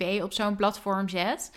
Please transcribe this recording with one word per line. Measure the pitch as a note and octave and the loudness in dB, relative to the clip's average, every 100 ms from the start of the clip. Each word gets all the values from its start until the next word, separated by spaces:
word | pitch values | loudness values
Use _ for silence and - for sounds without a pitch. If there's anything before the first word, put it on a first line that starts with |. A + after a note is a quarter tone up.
V | F3+ G3+ | 0 0
op | F#3+ | 0
zo'n | - G#3 G3+ | 0 0 2
platform | G3+ - G3+ F#3+ G3 | 2 2 -2 0 0
zet | F3+ F#3+ D#4 - | 0 0 0 -6